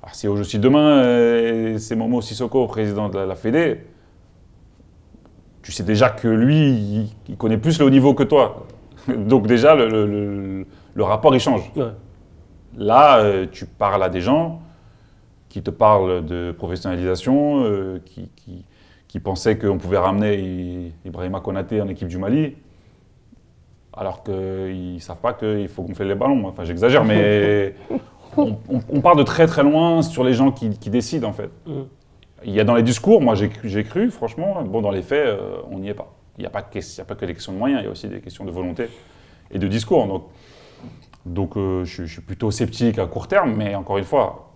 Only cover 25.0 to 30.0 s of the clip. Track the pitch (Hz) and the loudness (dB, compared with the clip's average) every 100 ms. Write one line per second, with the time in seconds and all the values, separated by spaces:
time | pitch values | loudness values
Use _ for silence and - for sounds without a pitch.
25 | - 85 117 - 110 104 95 - 90 - | -14 -6 -6 -4 -4 -2 -4 -8 -10 -6
26 | 95 98 120 135 95 - 85 85 117 131 | -4 0 0 0 -2 -8 -8 0 4 4
27 | 110 104 104 104 101 104 98 - - 254 | 4 4 4 4 4 2 0 -6 -8 -8
28 | - _ - - 269 208 - 123 - 143 | -8 _ -6 -2 -2 -2 -6 -6 -2 0
29 | 165 160 139 - 165 156 143 156 170 165 | 4 4 4 4 2 4 4 4 4 2